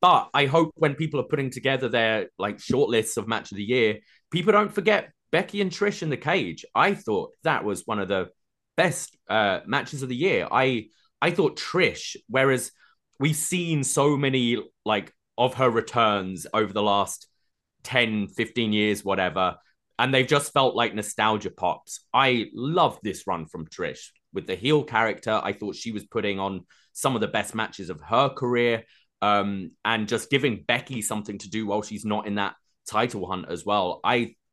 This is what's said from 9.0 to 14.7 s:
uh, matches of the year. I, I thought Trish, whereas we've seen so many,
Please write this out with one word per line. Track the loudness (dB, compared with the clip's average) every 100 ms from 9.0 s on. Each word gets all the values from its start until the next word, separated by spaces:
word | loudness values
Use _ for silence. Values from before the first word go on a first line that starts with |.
| -10 _ -2
uh, | 2 2 0 -2
matches | -4 -2 -6
of | -6
the |
year. | -2 0 0 2
I, | 2 2 0 -4 _ _ _
I | -2
thought | 2 0 0
Trish, | -2 2 2 0 -10 -14 -2
whereas | 2 4 2 -2 -14 _ _ _ -2
we've | -2
seen | 0 -2 -2 0 0
so | 0 2 2 2
many, | 2 2 2 0 -4